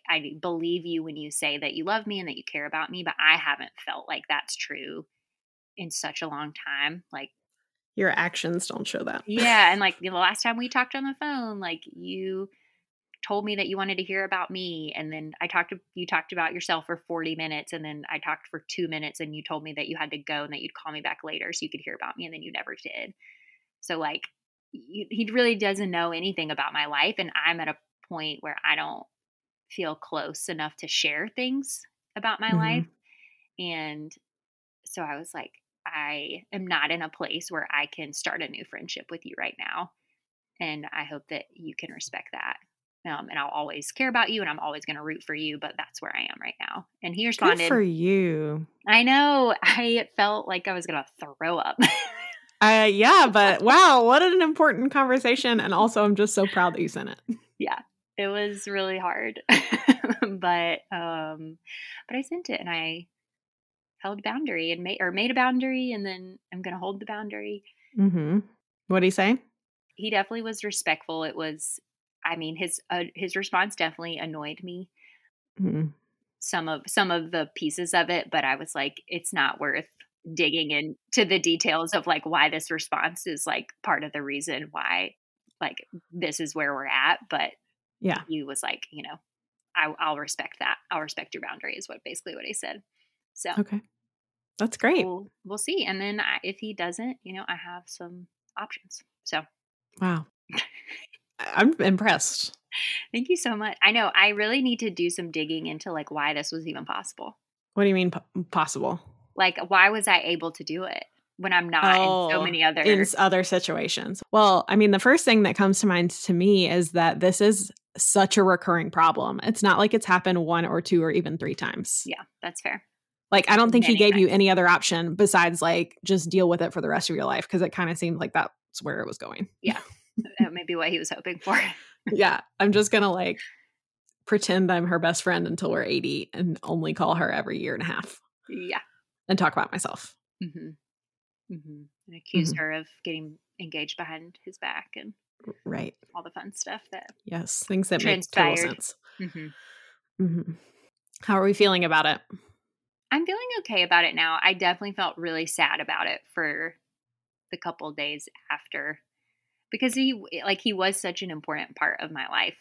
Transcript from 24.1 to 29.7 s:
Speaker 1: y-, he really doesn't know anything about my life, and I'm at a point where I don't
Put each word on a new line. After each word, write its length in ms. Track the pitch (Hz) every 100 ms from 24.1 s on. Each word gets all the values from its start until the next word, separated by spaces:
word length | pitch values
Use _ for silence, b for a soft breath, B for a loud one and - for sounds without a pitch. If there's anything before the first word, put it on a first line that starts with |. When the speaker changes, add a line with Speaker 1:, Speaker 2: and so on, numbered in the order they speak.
| 156 - _ _ _ _
Speaker 1:
y-, 340 | - 262 208 202
he 180 | 220 214
really 240 | 240 233 214
doesn't 360 | 202 196 196
know 200 | 175 170
anything 400 | 165 190 180 156
about 220 | 147 139
my 140 | 151 147
life, 280 | 147 170 208
and 120 | 175 160
I'm 240 | 156 170
at 80 | 151
a 80 | 151 _ _ _
point 300 | 165 156 147
where 140 | 156 - 156
I 100 | 156
don't 300 | 156 - - _ _ _ _ _ _